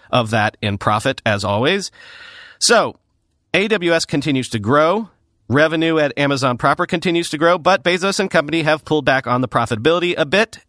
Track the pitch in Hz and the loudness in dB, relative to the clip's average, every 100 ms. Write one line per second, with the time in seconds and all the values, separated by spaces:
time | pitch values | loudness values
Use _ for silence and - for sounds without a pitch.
0 | _ 127 110 113 104 - 107 101 - 107 | _ -2 0 0 0 -2 -6 -2 0 0
1 | 135 131 113 101 98 101 139 196 180 - | 0 -2 -2 -2 -2 0 0 -2 -6 -14
2 | - - - - - - - 233 139 - | -20 -20 -20 -20 -20 -4 2 2 2 -6
3 | _ _ _ _ _ 170 208 208 170 165 | _ _ _ _ _ -2 0 0 0 0
4 | - 151 151 135 123 113 101 143 160 202 | 0 -4 0 -2 -2 -4 0 2 2 0
5 | 214 _ _ _ - 127 156 160 165 160 | -4 _ _ _ -2 0 2 0 0 0
6 | 147 - 143 139 131 123 143 151 175 170 | 0 0 -2 0 -2 0 0 0 -2 -2
7 | 185 170 170 151 165 180 156 190 175 180 | -2 -2 -4 0 2 2 2 2 0 0
8 | 196 196 190 175 147 165 151 151 - 156 | -2 -2 0 0 0 -2 0 -2 0 -2
9 | 139 135 120 123 127 131 117 110 135 170 | 0 0 0 -2 0 0 0 0 0 2
10 | 175 - 151 190 226 - | 0 -2 0 0 0 -6